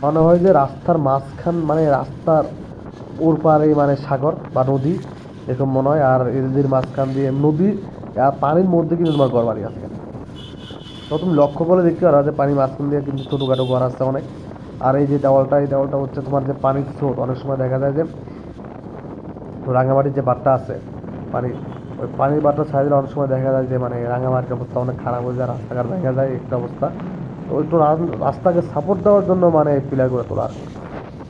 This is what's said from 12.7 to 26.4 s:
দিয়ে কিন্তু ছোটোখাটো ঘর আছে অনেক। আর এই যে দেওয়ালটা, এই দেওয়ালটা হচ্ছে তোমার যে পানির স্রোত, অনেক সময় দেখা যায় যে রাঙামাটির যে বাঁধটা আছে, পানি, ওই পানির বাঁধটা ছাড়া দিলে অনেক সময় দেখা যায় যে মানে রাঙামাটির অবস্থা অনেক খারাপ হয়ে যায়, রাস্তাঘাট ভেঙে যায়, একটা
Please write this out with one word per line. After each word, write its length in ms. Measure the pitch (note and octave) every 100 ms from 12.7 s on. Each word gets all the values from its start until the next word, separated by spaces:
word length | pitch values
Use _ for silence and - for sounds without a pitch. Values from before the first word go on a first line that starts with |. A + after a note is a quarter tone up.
| - C#3+
দিয়ে 140 | C#3+
কিন্তু 200 | C#3 C3+
ছোটোখাটো 400 | C3 C#3 C3+ C3
ঘর 160 | C3 B2+
আছে 200 | B2+ B2+
অনেক। 200 | C3 C3+ C3 - - - - -
আর 120 | B2+ C3+
এই 100 | C#3+
যে 100 | C#3+
দেওয়ালটা, 380 | C#3 C3+ C3+ C#3+
এই 60 | C#3+
দেওয়ালটা 300 | C#3 C3+ C#3
হচ্ছে 240 | C3+ -
তোমার 200 | C3 C#3
যে 100 | C3 C#3
পানির 220 | C3+ C#3
স্রোত, 320 | C3 - C#3+ B2
অনেক 180 | B2 B2+
সময় 200 | C3 C3+
দেখা 220 | B2+ C3
যায় 140 | C#3
যে 100 | C#3 E3 - - - - - - - - - - - - - - - -
রাঙামাটির 460 | B2 C3 C3+ C#3
যে 100 | C3+
বাঁধটা 280 | B2+ B2 -
আছে, 200 | C3 - - - - - - -
পানি, 180 | - B2 - - - - -
ওই 100 | A#2+ -
পানির 240 | C3+ D3
বাঁধটা 240 | D3+ C#3+
ছাড়া 180 | D3+ C#3+
দিলে 120 | C#3 C#3+
অনেক 140 | C#3
সময় 180 | - C#3
দেখা 220 | C3 C3
যায় 140 | C3+ C3
যে 100 | B2+
মানে 180 | B2 A#2+ A#2+
রাঙামাটির 440 | B2 B2+ B2+ B2
অবস্থা 240 | A#2+ B2 B2
অনেক 160 | B2+ A#2+
খারাপ 180 | B2 B2
হয়ে 120 | B2 B2+
যায়, 120 | B2
রাস্তাঘাট 380 | B2 A2 B2 A#2+
ভেঙে 260 | F#3 D3
যায়, 160 | C3 C3+
একটা 200 | B2